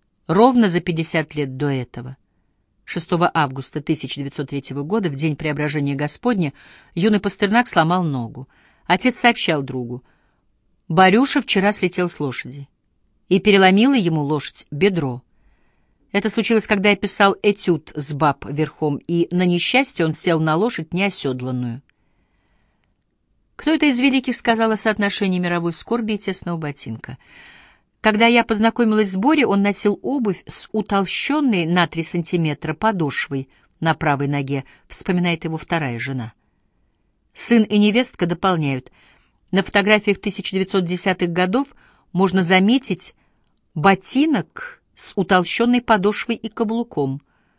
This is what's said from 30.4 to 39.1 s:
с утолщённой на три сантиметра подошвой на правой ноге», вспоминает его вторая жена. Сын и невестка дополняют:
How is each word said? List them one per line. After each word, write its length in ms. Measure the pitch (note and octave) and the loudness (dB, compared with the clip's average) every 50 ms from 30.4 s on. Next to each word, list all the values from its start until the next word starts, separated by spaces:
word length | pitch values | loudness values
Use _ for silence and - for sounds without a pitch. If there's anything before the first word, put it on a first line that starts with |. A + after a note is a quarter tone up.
| - | -8
с 220 | - - - - - | -10 -8 -6 -6 -4
утолщённой 920 | - G#3+ G#3+ - G#3 G3 G3 F3+ - - - - C#4 D#4 D#4 C4 A3 F3+ E3+ | -4 -6 -4 -2 -2 -2 -2 -2 -4 -4 -4 -2 -2 0 0 2 0 0 0
на 240 | D#3 F3 F3+ F3 D#3+ | 0 2 2 0 0
три 140 | - D#3+ D#3+ | -2 -4 -6
сантиметра 720 | - - F3 D#3+ - - E3+ E3 D#3 D3 - - D3+ D3+ | -4 -4 -4 -4 -2 -2 -2 0 -2 -2 -4 -6 -8 -6
подошвой 720 | - - A3 A3 F#3 D#3+ C#3+ - - - - C#3+ C3+ C3+ - _ _ _ _ _ _ | -2 -2 -2 0 0 -2 -2 -2 -4 -6 -6 -6 -6 -8 -8 _ _ _ _ _ _
на 140 | - D#3+ D#3 | -2 -2 0
правой 340 | D#3 - D#3 C#3+ C3+ C#3+ C#3 | 0 0 0 0 0 0 -2
ноге», 380 | C#3+ C#3+ C#3 C3 C#3+ C#3 C3+ - - _ _ _ | -2 -2 -4 -4 -6 -6 -6 -10 -18 _ _ _
вспоминает 560 | - - - - F3+ F3+ F3 F3+ E3+ D#3+ - | -10 -6 -4 -2 -2 0 0 0 -2 -2 -4
его 120 | E3 D#3+ | -6 -6
вторая 420 | D#3 - - E3+ E3+ D#3 C3 A#2+ A#2 | -8 -6 -4 -4 -2 -2 -4 -6 -6
жена. 360 | A#2 C3+ C3+ C3 A2+ G#2+ - _ _ _ _ _ _ _ _ _ _ _ _ _ _ _ _ _ _ _ _ | -6 -6 -6 -6 -8 -8 -12 _ _ _ _ _ _ _ _ _ _ _ _ _ _ _ _ _ _ _ _
Сын 300 | - - - A#3+ A#3 G#3+ | -2 2 4 4 4 4
и 160 | G#3 - G#3 | 2 2 2
невестка 480 | G#3 G#3 G3+ A#3 B3+ - - - F3+ | 4 4 4 2 0 0 -2 -2 -2
дополняют: 640 | E3+ F3 E3 - F#3+ F3+ E3 D#3 C#3+ C3+ B2+ - - - _ _ _ | -2 -2 -2 0 0 0 0 0 -2 -2 -4 -8 -12 -20 _ _ _